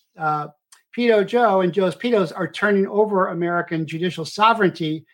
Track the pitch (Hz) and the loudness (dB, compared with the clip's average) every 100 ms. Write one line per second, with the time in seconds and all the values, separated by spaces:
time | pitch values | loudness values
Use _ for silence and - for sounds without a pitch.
0 | _ 185 156 151 151 - _ - _ - | _ -8 -4 -4 -6 -14 _ -20 _ -2
1 | 240 220 190 240 233 190 180 180 185 180 | 2 4 2 2 4 4 2 0 -2 -2
2 | 247 220 180 - 170 - 208 202 196 208 | 0 0 0 -4 -8 -2 0 2 2 0
3 | 208 196 185 175 170 175 170 160 156 160 | 2 2 0 -2 -2 -2 -2 -4 -4 -4
4 | 180 165 156 - 220 220 185 - 160 156 | -4 -6 -8 0 2 4 0 0 -6 -6
5 | - | -10